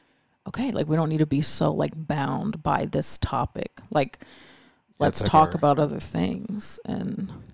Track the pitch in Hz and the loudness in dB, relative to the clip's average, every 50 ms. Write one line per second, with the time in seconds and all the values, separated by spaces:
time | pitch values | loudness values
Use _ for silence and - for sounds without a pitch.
0 | _ _ _ _ _ _ _ _ _ - - - 254 277 - - 147 151 156 165 | _ _ _ _ _ _ _ _ _ -10 -6 -4 -4 -2 -2 -2 0 0 0 0
1 | 160 156 156 151 156 151 139 143 151 - - - 160 147 - - 147 151 - 156 | 2 0 2 2 2 2 2 0 0 0 0 2 0 0 2 0 -2 -2 -2 -8
2 | 156 - 147 151 139 127 135 135 - - - 160 - 151 147 143 - - - 143 | -4 -4 -2 -2 0 -2 -2 -4 -4 -6 -6 -4 0 0 0 0 0 0 -2 -2
3 | - - - - - - - 123 123 - - - - - - - - - - 151 | 0 0 -2 -2 -2 -2 0 -2 -2 -4 -6 -8 -10 -10 -12 -16 -16 -2 0 0
4 | 135 - - - - - - - - - - - - _ _ _ _ _ _ _ | 0 0 -4 -16 -20 -20 -20 -20 -20 -20 -20 -20 -20 _ _ _ _ _ _ _
5 | 147 - - - - - - 156 156 156 - 160 - 147 143 139 147 147 - 151 | 0 0 2 2 2 6 8 8 8 8 4 4 4 4 4 4 2 0 0 -6
6 | - - - 165 175 185 - - - - 202 208 - - - - - - - - | -6 -4 -2 -2 -2 0 -2 -4 -6 -8 -8 -8 -6 -8 -8 -8 -8 -8 -6 -6
7 | - - - - 196 - - - - - | -4 -6 -4 -6 -6 -8 -10 -14 -16 -18